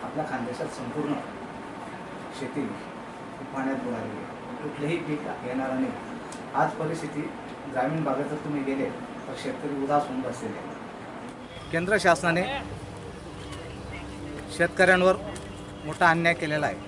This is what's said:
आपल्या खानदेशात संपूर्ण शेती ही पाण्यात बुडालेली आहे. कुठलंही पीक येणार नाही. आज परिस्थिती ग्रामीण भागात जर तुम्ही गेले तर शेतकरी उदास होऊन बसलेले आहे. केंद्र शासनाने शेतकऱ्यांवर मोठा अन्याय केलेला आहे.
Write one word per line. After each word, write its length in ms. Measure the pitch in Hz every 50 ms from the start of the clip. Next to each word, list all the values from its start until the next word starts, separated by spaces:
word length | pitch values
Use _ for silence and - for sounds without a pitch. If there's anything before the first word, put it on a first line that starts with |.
| -
आपल्या 220 | - - 151 151 -
खानदेशात 380 | 135 127 117 120 123 - - 123
संपूर्ण 460 | - - 127 120 147 151 147 143 143 123 - - - - - - - - - - - - - - - - - - - - - - - -
शेती 220 | 135 120 - 147
ही 840 | 123 104 101 - - - - - - - - - - - - - - - -
पाण्यात 200 | 135 - 269 269
बुडालेली 340 | 254 247 - - 113 - -
आहे. 540 | - - - - - - - - 120 120 110
कुठलंही 340 | 110 - - 143 147 170 165
पीक 240 | - 151 151 147 - - - - -
येणार 260 | 123 127 131 135 131
नाही. 200 | 131 131 131 120 - - - - - - - - - - - - -
आज 140 | - - 156
परिस्थिती 520 | - - 160 156 165 - - 143 - 143 - - - - - - - - - -
ग्रामीण 320 | 127 131 127 147 160 160 147
भागात 200 | 143 143 135 143
जर 120 | 143 151
तुम्ही 280 | - - 151 147 143 135
गेले 220 | 135 135 135 127 120 - - - - - - - -
तर 60 | 131 - -
शेतकरी 400 | 135 131 - - 143 139 139 135
उदास 200 | 139 147 147 143 -
होऊन 140 | 131 127
बसलेले 360 | 131 123 120 - 120 110 101 -
आहे. 180 | - - - - - - - - - - - - - - - - - - - - - -
केंद्र 260 | - 165 175 180 214 202
शासनाने 440 | - 185 170 165 - 175 165 175 190 247 277 277 - - - - - - - - - - - - - - - - - - - - - - - - - - - - - - - - - - - - - - - -
शेतकऱ्यांवर 580 | 170 175 - - 185 180 185 180 180 185 185 - - - - - - - - - - - - - -
मोठा 240 | 151 156 - 185 170
अन्याय 240 | 160 165 170 170 170
केलेला 320 | 170 170 151 151 151 147
आहे. 100 | 123 95 85 -